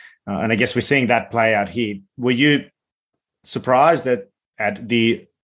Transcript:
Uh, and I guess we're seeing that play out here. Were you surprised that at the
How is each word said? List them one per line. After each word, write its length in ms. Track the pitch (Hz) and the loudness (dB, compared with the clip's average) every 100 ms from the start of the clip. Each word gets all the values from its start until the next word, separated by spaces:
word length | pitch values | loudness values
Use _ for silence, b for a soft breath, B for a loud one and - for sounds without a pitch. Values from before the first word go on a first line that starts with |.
| B B - | B B -8
Uh, 140 | 92 | -4
and 120 | 110 | -2
I 40 | 107 | 0
guess 180 | 123 | 0
we're 60 | 123 | -2
seeing 260 | - 143 120 | 0 0 2
that 240 | 117 - | 0 0
play 240 | 117 113 | 0 0
out 140 | 104 101 | 0 -2
here. 280 | 107 107 101 - - | -4 -6 -6 -14 -6
Were 160 | 123 | -2
you 360 | 123 147 143 - _ _ _ _ _ _ _ | 2 2 2 -2 _ _ _ _ _ _ _
surprised 640 | - - 123 127 156 165 131 | -12 -8 0 4 4 2 0
that 240 | 117 - _ _ - | -4 -4 _ _ -6
at 300 | 104 98 120 | -6 -6 -2
the 360 | 117 113 - - _ | 2 2 0 -6 _